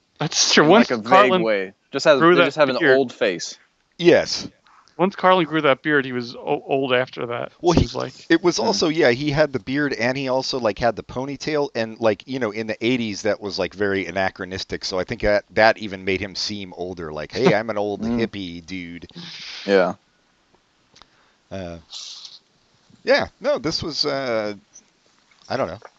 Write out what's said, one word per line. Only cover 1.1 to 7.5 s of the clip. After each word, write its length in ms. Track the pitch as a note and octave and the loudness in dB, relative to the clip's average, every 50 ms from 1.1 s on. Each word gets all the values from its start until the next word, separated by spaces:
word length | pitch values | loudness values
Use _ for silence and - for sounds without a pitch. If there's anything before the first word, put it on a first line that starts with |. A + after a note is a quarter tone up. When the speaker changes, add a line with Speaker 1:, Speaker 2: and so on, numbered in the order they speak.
Speaker 1:
Carlin 320 | B2+ F#3+ G#3 F#3+ F#3 - A2+ | 6 6 6 6 4 2 2
Speaker 2:
way. 300 | A2+ G#2+ G2 F#2+ G2 - _ _ _ | 0 0 0 -2 -6 -10 _ _ _
Just 140 | - C#3 - | -8 0 4
has, 140 | E3 D3 C3 | 4 6 6
Speaker 1:
grew 140 | D#3+ E3+ F3+ | 6 6 6
Speaker 2:
they 60 | E3+ | 6
Speaker 1:
that 40 | F3 | 4
Speaker 2:
just 100 | D#3 - | 4 2
have 120 | D#3 D3 C3 | 2 2 2
an 80 | B2+ B2 | 2 2
Speaker 1:
beard. 180 | E3+ C#3 C3 | 4 4 4
Speaker 2:
old 160 | C3+ C#3 A#2+ - | 4 4 0 -2
face. 460 | - B2 G#2 F2+ E2 - - - - _ _ _ _ _ _ _ - | -2 -2 0 0 -2 -6 -10 -14 -16 _ _ _ _ _ _ _ 2
Speaker 3:
Yes. 500 | E3+ E3+ C#3+ G2 E2 - - - - - - _ _ _ _ _ _ _ _ - | 4 6 6 6 4 2 -4 -6 -8 -10 -16 _ _ _ _ _ _ _ _ -2
Speaker 1:
Once 160 | E3+ G3 - | -2 -2 0
Carlin 320 | - - F#3 F#3 F#3 E3 | 2 4 4 4 4 2
grew 140 | D3 D3+ D#3 | 0 0 0
that 200 | D3 C#3+ C3 - | 2 2 2 2
beard, 240 | - D#3 D3+ C#3+ C3 | 0 0 0 0 0
he 60 | C3 | -2
was 240 | B2+ B2 A#2+ A#2+ C3 | -4 -6 -8 -8 -12
o-, 60 | - - - D3 D3 - | -10 -6 -4 -4 -4 -2
old 260 | - D3 C3+ C#3 B2+ B2 | -2 -2 -2 0 2 0
after 320 | B2 C3 - - D3+ C3+ | 0 0 -2 -6 -10 -8
that, 260 | A#2 A#2+ A#2+ C3+ - | -8 -8 -8 -10 -10